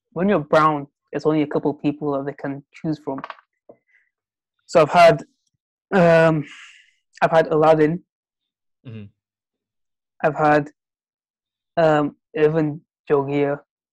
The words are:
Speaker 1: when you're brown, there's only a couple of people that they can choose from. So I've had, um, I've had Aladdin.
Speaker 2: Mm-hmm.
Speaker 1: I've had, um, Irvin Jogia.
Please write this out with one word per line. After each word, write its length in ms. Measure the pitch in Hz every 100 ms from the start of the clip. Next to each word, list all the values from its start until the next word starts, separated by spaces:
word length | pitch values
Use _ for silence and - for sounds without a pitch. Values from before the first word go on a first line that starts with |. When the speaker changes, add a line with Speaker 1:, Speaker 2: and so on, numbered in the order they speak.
| _
Speaker 1:
when 180 | 160 196
you're 80 | 190
brown, 460 | 143 156 156 147 143 _ _
there's 140 | 147 151
only 160 | 156
a 60 | 147
couple 240 | 156 147
of 100 | 143
people 300 | 147 147 147
that 140 | 135 139
they 60 |
can 300 | 139 143 139 -
choose 280 | - 160 151
from. 160 | - 135 - - _ _ _ - _ _ _ _ _ _ _ _ -
So 140 | 175
I've 80 | 147
had, 320 | 180 170 151 - _ _ _ _ _ -
um, 540 | 202 170 165 165 160 - - - - _ _ _ -
I've 100 | -
had 160 | 165 156
Aladdin. 560 | 156 156 160 151 175 - _ _ _ _ _ _ _ 131
Speaker 2:
Mm-hmm. 200 | 110 101 _ _ _ _ _ _ _ _ _ _ _
Speaker 1:
I've 120 | 165 147
had, 340 | 151 151 143 _ _ _ _ _ _ _ _ _ _ -
um, 380 | 160 151 147 - _ 156
Irvin 440 | 151 160 151 151 _ _ -
Jogia. 500 | 147 139 143 143 143 _ _ _